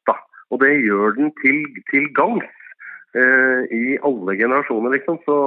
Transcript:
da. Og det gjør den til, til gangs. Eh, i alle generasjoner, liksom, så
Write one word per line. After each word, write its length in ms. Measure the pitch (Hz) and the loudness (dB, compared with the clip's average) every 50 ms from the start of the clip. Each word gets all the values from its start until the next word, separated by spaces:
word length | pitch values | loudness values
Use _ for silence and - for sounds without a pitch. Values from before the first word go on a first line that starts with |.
| - | -4
da. 120 | - 107 - - _ - - - | -4 -4 -4 -4 _ -20 -20 -12
Og 140 | - 110 123 | -6 -2 2
det 120 | 135 139 147 | 2 4 4
gjør 380 | 143 117 104 101 98 104 107 104 | 2 2 2 2 2 2 0 0
den 160 | 123 147 151 151 | 0 -2 -2 -2
til, 240 | - - 131 139 151 151 143 127 - - | -2 0 0 0 0 -2 -6 -12 -14 -8
til 240 | - - 139 147 147 | -2 -2 -2 -2 0
gangs. 380 | 135 - 151 208 240 180 - - - - - - - - - - - - - _ | 0 0 0 2 0 -4 -6 -8 -16 -20 -20 -20 -20 -20 -20 -20 -20 -20 -14 _
Eh, 540 | - 127 127 127 131 131 131 131 127 127 120 | -2 2 4 4 4 4 4 2 2 0 -2
i 180 | - 117 113 120 131 139 | -2 -4 -4 -2 -2 -2
alle 400 | - - 143 131 107 90 95 98 | -2 -2 -2 -2 -2 -4 -4 -2
generasjoner, 600 | 98 113 120 131 143 143 - 127 107 113 123 135 | 0 0 0 0 0 0 -2 -2 -2 -2 0 -2
liksom, 240 | 131 - - 170 160 | -2 -2 -4 -6 -4
så 140 | - 147 147 147 139 | -2 0 0 2 2